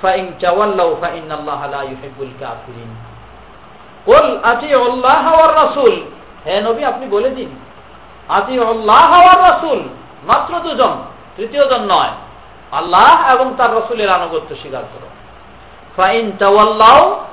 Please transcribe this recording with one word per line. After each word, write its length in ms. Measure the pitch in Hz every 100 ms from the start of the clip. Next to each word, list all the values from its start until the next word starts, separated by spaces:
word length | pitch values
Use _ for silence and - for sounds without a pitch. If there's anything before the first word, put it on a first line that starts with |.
ফা 120 | 190
ইন 180 | 190 185 151
তাওয়াল্লাউ 560 | 180 180 208 185 170 151
ফা 80 | 170
ইন্নাল্লাহা 580 | 170 156 151 147 139 143
লা 160 | 139
ইউহিব্বুল 460 | 135 131 143 135 131 123
কাফিরিন।" 560 | 131 117 - 117 113 113 113 - - - - - - - - -
"কুল 340 | - 269 311 233
আতিউল্লাহা 880 | 226 240 302 269 240 254 254 311 320
ওয়ার 240 | 320 320
রাসূল", 500 | 311 262 285 247 - - - - - 151
হে 140 | 190
নবী 220 | 220 233
আপনি 220 | 277 233 262
বলে 240 | 202 254
দিন, 280 | 262 - - - - - - - - -
"আতিউল্লাহা 880 | 180 262 254 226 226 214 240 330 359
ওয়ার 340 | 359 370 370
রাসূল", 300 | 294 320 233 139 - - -
মাত্র 360 | 156 269 302 339
দুজন, 380 | 330 254 233 - - - - -
তৃতীয় 300 | 220 277 269
জন 120 | 247
নয়, 260 | 208 175 135 - - - - - -
আল্লাহ 640 | 139 175 - 233 - 269
এবং 200 | 254 262 240
তার 180 | 240
রাসূলের 360 | 226 226 233 208
আনুগত্য 460 | 180 170 160 - 147
স্বীকার 260 | 147 127
করো। 240 | - - - - - - - - - - - -
"ফা 140 | 185
ইন 220 | 226 226 190
তাওয়াল্লাউ", 840 | 196 208 208 - 220 277 - - -